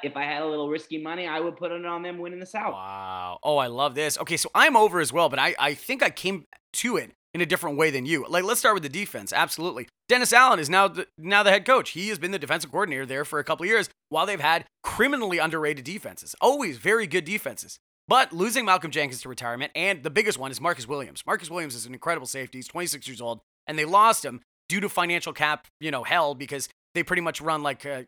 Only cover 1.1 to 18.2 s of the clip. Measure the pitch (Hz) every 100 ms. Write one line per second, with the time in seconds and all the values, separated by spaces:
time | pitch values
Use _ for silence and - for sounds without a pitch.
1.1 | 170 175 160 170 165 175 170 175 170 180
2.1 | 175 175 180 185 214 214 98 95 98 95
3.1 | 92 90 87 147 147 123 120 143 127 151
4.1 | - - 165 165 - 302 240 214 175 147
5.1 | 156 160 131 156 - 143 143 - 254 208
6.1 | - 185 190 - - _ - 247 196 110
7.1 | _ _ 165 165 175 170 139 160 135 127
8.1 | 160 123 170 185 233 247 202 143 160 208
9.1 | 117 98 123 165 - 175 120 123 _ -
10.1 | 247 240 233 262 202 147 185 196 170 -
11.1 | - 165 202 202 202 196 254 - 165 208
12.1 | 190 175 196 139 165 151 147 202 135 131
13.1 | 135 151 151 143 151 175 226 180 _ _
14.1 | 156 170 190 147 165 - _ - - 262
15.1 | 277 208 170 156 160 151 147 123 208 110
16.1 | 92 - - 220 285 220 120 160 226 190
17.1 | 180 156 208 - 104 - - _ _ -
18.1 | 240